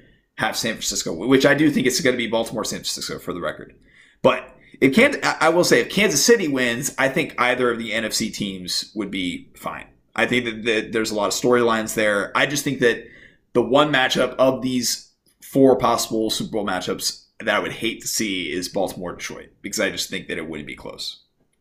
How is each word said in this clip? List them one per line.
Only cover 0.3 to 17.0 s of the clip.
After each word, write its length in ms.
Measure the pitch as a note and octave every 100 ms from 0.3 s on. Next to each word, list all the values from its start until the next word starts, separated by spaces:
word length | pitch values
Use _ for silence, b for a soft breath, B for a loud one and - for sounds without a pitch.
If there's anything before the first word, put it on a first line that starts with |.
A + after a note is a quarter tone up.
| -
have 200 | A2 -
San 180 | A#2
Francisco, 400 | G2+ - G2+ -
which 340 | E2 A2+ C3+ C#3+
I 80 | C#3+
do 160 | D3+
think 160 | D3+ B2+
it's 120 | -
gonna 160 | B2+ B2
be 120 | A2
Baltimore, 360 | A2+ A#2 A2+
San 160 | F#2+ F#2
Francisco 380 | - - - D2
for 160 | -
the 80 | -
record. 320 | D#2 - - - b b b b
But 260 | B2+ A2 - b b -
if 140 | C3+
Kansas, 260 | C#3 C#4+ C#4
I, 240 | C#3+ C#3 D#3+
I 20 |
will 140 | E3+
say 180 | E3 A#2+
if 80 | A#2
Kansas 340 | G3 G#3 D3+
City 240 | - A#3 D#3+
wins, 460 | C3+ B2 A#2 C#3 -
I 100 | C3+
think 240 | D#3+ C3+ -
either 320 | B2 B2+ B2
of 80 | A2+
the 120 | A2+
N 140 | A2 A2
F 80 |
C 160 | - A2
teams 640 | - G#2 F#2+ F2+ - -
would 160 | G#2 G2
be 400 | F#2+ F2+ D#2 - -
fine. 320 | E2 D2+ - _ _ -
I 120 | A2+
think 180 | A#2+ B2
that, 200 | A2 A2+
that 260 | A2 -
there's 180 | A2+ G#2+
a 60 | G#2
lot 120 | G2
of 60 |
storylines 640 | - B2 B2 A#2 A2+ A2 A2+
there. 360 | G#2+ G2+ F#2 A#2
I 100 | C#3
just 180 | C#3+
think 180 | - C3
that 220 | A#2+ A2 B B B B _
the 100 | A#2+
one 280 | A2 C#3 D3+
matchup 440 | C3+ B2+ D#3+ B2+ -
of 260 | C3 B2
these 440 | B2+ B2+ A#2 - - _ _ _
four 360 | - C3+ C3+ A#2+
possible 520 | A#2+ A#2 - A2 A2
Super 220 | - G#2
Bowl 160 | A2 G2+
matchups 580 | F#2 G#2+ F2+